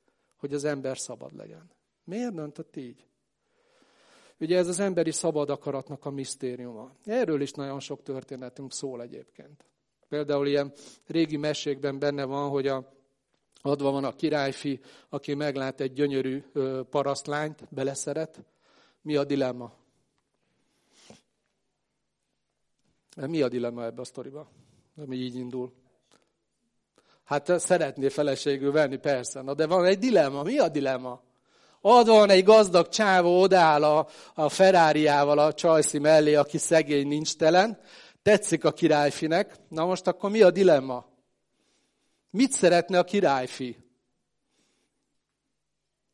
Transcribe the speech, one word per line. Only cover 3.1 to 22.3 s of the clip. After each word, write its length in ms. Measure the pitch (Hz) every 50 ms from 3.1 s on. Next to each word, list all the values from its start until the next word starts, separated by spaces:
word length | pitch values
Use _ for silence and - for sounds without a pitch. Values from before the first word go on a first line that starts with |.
| _ _ _ _ _ _ _ _ _ _ _ _ _ _ _ _ _ _ _ _ _ _ _ _ _ -
Ugye 180 | 165 156 180 180
ez 100 | 175 175
az 120 | 175 180
emberi 300 | 202 196 180 175 160 165
szabad 400 | 156 - - 165 156 151 143 139
akaratnak 540 | 143 - - 147 139 135 - - 143 - -
a 60 | 147
misztériuma. 800 | 139 139 131 - - - 135 127 123 123 123 123 117 107 123 131 _ _ -
Erről 360 | 208 220 262 233 165 156 139
is 100 | 143 135
nagyon 300 | - 147 139 139 139 139
sok 220 | - - 143 -
történetünk 680 | - - 135 131 123 - 139 127 131 123 - - 139 127
szól 300 | - - 143 135 127 120
egyébként. 600 | 120 120 - 120 - _ _ - - 147 147 _ _ _ _ _ _ _ _ _ _ -
Például 380 | 147 147 147 143 143 139 143
ilyen 260 | 143 143 143 143 139 143 - - - - _ _
régi 300 | - 156 165 160 151 151
mesékben 600 | 143 147 151 147 - - 147 139 135 139 143 139 135
benne 260 | 143 147 143 143 139
van, 240 | 131 139 143 143 143
hogy 180 | 139 139 135
a, 260 | 139 135 131 131 _ _ _ _ _ _ _ _ _ _ _ _ _ _ _
adva 280 | - 131 147 143 139 139
van 140 | 139 139 139
a 120 | 123 -
királyfi, 640 | - 165 151 151 147 139 139 131 - - 143 135 123 - - - - _ -
aki 260 | - 143 - - 143
meglát 460 | 143 151 147 131 139 135 135 127 -
egy 120 | 135 131
gyönyörű, 520 | 127 135 147 143 135 135 135 131 131 139 - _
ö, 280 | - 147 131 131 131 131 123 _
parasztlányt, 760 | - 147 135 143 139 - - 147 147 151 151 156 156 - - -
beleszeret. 720 | 147 135 135 139 139 - - 151 143 156 160 160 - - - _ _ _ _ _ _ _ _ _ _ _
Mi 140 | - 151 147
a 80 | 143 143
dilemma? 480 | 143 143 139 131 127 123 123 120 117 _ _ _ _ _ _ _ _ _ _ _ _ _ _ _ _ _ _ _ _ _ _ _ _ _ _ _ - - _ _ _ _ _ _ _ _ _ _ _ _ _ _ _ _ _ _ _ _ _ _ _